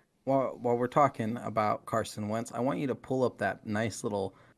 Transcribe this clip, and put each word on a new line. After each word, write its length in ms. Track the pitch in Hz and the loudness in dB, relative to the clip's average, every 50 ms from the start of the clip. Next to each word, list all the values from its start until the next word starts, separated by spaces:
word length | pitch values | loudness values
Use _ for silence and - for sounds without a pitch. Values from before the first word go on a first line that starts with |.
| _ _ _ _ - | _ _ _ _ -2
while, 340 | 131 135 135 127 101 71 - | 2 2 2 2 0 -2 -2
while 160 | 117 120 120 120 | 0 2 2 2
we're 100 | 123 123 | 2 2
talking 500 | - 156 143 131 - - 117 110 120 117 107 | 4 6 4 4 4 0 -4 -4 -4 -4 -6
about 420 | 107 107 113 107 104 113 - - | -4 0 0 2 2 0 -2 -4
Carson 440 | - - 110 107 - - - 104 104 | -4 -2 -2 -2 -2 -4 -6 -4 -4
Wentz, 240 | 107 113 120 - - | -2 -4 -4 -4 -4
I 80 | 117 | -2
want 180 | 120 135 - - | -2 -2 0 0
you 80 | 151 131 | -2 -2
to 80 | 113 | -4
pull 300 | - - - 135 131 127 | -4 -4 -2 0 2 2
up 120 | 113 - - | 2 0 0
that 260 | 107 95 90 - - | -2 -2 -2 -4 -6
nice 400 | - 104 107 117 110 - - - | -4 -2 -2 -2 -2 -4 -6 -6
little 300 | 117 104 101 98 95 - - - - _ | -4 -2 -2 -2 -4 -6 -12 -20 -20 _